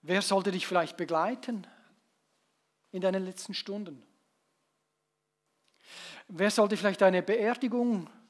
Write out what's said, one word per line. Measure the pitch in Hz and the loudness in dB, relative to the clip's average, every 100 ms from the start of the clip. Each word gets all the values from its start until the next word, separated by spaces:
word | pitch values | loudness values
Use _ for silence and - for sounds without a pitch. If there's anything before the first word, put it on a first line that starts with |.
Wer | 151 190 | 0 -2
sollte | 196 196 190 | 2 2 2
dich | 180 - | -2 0
vielleicht | 180 160 - | 0 0 -4
begleiten | 165 165 180 254 - 220 180 - _ _ _ _ _ _ _ _ _ _ _ | -2 0 0 -2 -8 -8 -10 -20 _ _ _ _ _ _ _ _ _ _ _
in | 190 | -2
deinen | 190 190 185 | 0 0 -4
letzten | 185 - 196 | -10 -10 -10
Stunden? | - 202 196 135 _ _ _ _ _ _ _ _ _ _ _ _ _ _ _ _ _ _ - - - - - | -8 -8 -10 -14 _ _ _ _ _ _ _ _ _ _ _ _ _ _ _ _ _ _ -20 -20 -18 -20 -16
Wer | 165 202 | 0 2
sollte | 220 208 202 | 4 4 4
vielleicht | 202 185 | 0 6
deine | 190 185 | 6 6
Beerdigung | 180 220 214 240 254 247 240 214 160 - _ | 2 0 2 0 -2 0 0 0 -4 -16 _